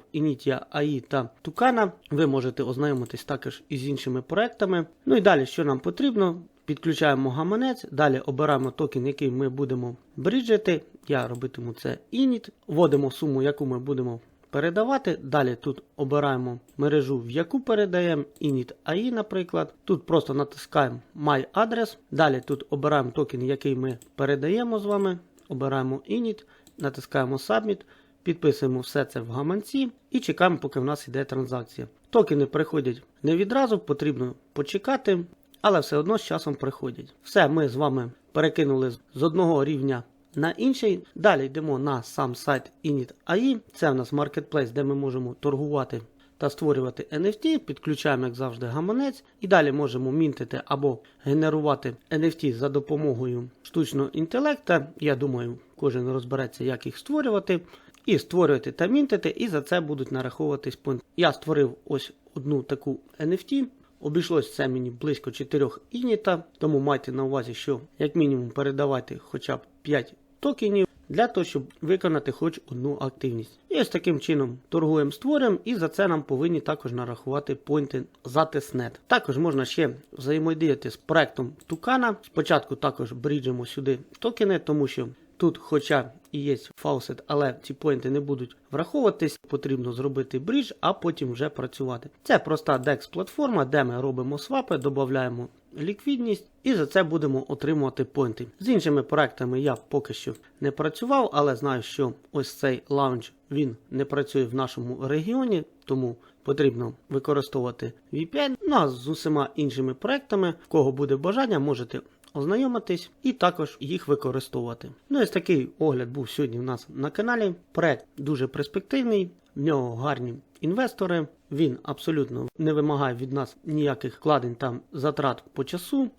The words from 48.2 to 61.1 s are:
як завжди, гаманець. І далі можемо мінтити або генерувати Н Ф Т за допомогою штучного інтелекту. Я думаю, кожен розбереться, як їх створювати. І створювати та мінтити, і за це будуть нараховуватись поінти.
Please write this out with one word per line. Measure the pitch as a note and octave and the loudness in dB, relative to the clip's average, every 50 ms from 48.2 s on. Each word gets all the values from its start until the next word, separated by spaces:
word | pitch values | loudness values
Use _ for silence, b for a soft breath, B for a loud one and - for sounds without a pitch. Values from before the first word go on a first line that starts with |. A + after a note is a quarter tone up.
| B2+ | 0
як | B2 A#2+ | -2 -4
завжди, | B2 C3 B2+ A#2 A#2+ B2+ | -4 -6 -6 -6 -6 -6
гаманець. | A#2 A#2+ D3+ E3+ F#3+ A3 C4 C#4 C#4 C4 - - b b b | -4 -2 -2 -2 0 0 0 0 -2 -4 -6 -12 b b b
І | - F#3 | 0 6
далі | G3 F3 D3+ C#3+ | 6 6 8 6
можемо | C3+ D3 D3 C3 B2 B2+ B2+ C3 | 4 2 0 0 0 -2 -2 0
мінтити | C3+ D#3 D#3+ D3 C3 - B2+ - - B2+ - | 2 2 2 2 0 -2 -6 -6 -6 -6 -4
або | - C#3+ C#3 C#3+ C#3 B2 - - b b b b | -2 -2 0 0 0 -2 -2 -6 b b b b
генерувати | C#3 C#3+ D#3 D#3 D#3 D3+ D#3 D3 D3+ C#3 B2+ - B2+ A#2+ - _ - D#3+ | 0 2 4 4 4 2 2 2 2 2 0 0 -6 -8 -8 _ -4 0
Н | D3+ D#3+ | 2 2
Ф | E3 D#3+ | 2 0
Т | - - C#3 A#2 | 0 0 -2 0
за | A2+ C3+ C#3 | 0 -2 0
допомогою | C#3 D3 C#3 - D#3 D3 D#3 D3 B2+ A#2 B2+ B2 B2 A#2+ A#2+ B2 - _ | 0 -2 -2 -2 -2 -2 0 0 0 0 -2 -4 -4 -4 -6 -10 -14 _
штучного | - - - E3 D#3 - - C#3 C#3 C3+ - | -14 -4 -2 0 0 0 0 0 -2 0 -2
інтелекту. | D#3 D#3+ E3 - B3 C#4+ D4+ C#4+ - - - F3 D#3 C#3 D3+ - - | -2 -2 -2 0 0 2 0 0 0 0 2 2 2 2 -2 -8 -4
Я | D#3 D3 C#3 | 0 0 0
думаю, | B2 C#3+ C#3 B2+ A#2+ A#2+ A#2+ A#2+ B2 - _ _ | 2 0 0 -2 -2 -4 -4 -8 -10 -14 _ _
кожен | - C3+ C#3 A#2 B2+ B2 B2+ | -2 0 0 0 0 -2 -2
розбереться, | C3 C3 A#2+ B2 C3+ C3 C3 - - - B2 | -2 -4 -4 -4 -4 -4 -4 -6 -6 -4 -4
як | C3 B2+ A#2 - | -2 -2 -4 -4
їх | C3 - - | -10 -12 -10
створювати. | - - C#4+ D4+ C#4 B3+ G#3+ G3 F#3+ - F3+ F3 F3 B B B B B B B B | -6 -4 -2 0 0 2 0 0 2 0 0 -2 -2 B B B B B B B B
І | - G3+ C#3+ | 2 2 2
створювати | - - - F3+ F3 D3+ C#3+ B2 - - | 2 2 2 4 6 6 6 4 0 -2
та | - - E3 F#3+ | -4 -2 0 2
мінтити, | B3+ D4 C#4+ C4+ G#3+ E3+ - D#3+ | 4 4 2 2 2 0 0 -2
і | - - A#3 A3+ | -2 -2 -2 -2
за | E3 D3 | -2 -2
це | C3+ - F3 F3 | -2 0 0 -2
будуть | E3 D3 D3+ C3+ C3 - | 0 -2 -4 -6 -4 -4
нараховуватись | C3+ C3 B2+ B2+ - - D#3 D3 C#3+ C3+ - C3 - | -4 -4 -4 -4 -4 -4 -2 -2 -2 -2 -4 -8 -10
поінти. | - - C#3 C3 A#2 - _ | -6 -4 -4 -4 -4 -6 _